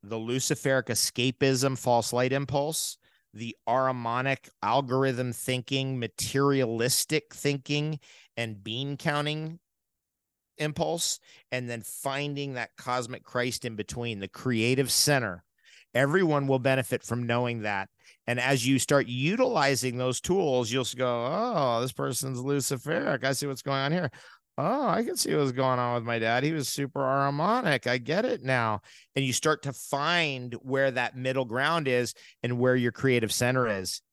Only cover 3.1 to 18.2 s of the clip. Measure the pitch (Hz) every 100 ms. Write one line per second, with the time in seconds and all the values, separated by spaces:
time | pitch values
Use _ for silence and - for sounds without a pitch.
3.1 | _ _ 107 117 - - 127 131 127 117
4.1 | 120 135 131 - - 101 127 131 131 135
5.1 | 123 127 117 - 127 120 135 135 131 117
6.1 | - - 135 139 139 120 113 123 - -
7.1 | 156 - - 143 143 135 147 151 151 -
8.1 | - _ - 117 101 101 117 139 143 165
9.1 | 147 147 151 160 165 _ _ _ _ _
10.1 | _ _ _ _ - 151 151 156 165 -
11.1 | - _ - - 127 123 117 98 - 139
12.1 | 135 147 143 143 127 113 - - 123 117
13.1 | 127 - 123 123 117 123 107 104 120 120
14.1 | 104 98 - 127 117 117 127 127 - 147
15.1 | 143 110 87 _ _ - - _ 120 139
16.1 | 180 170 147 139 131 127 131 123 127 -
17.1 | 120 120 120 123 117 104 98 95 _ -
18.1 | _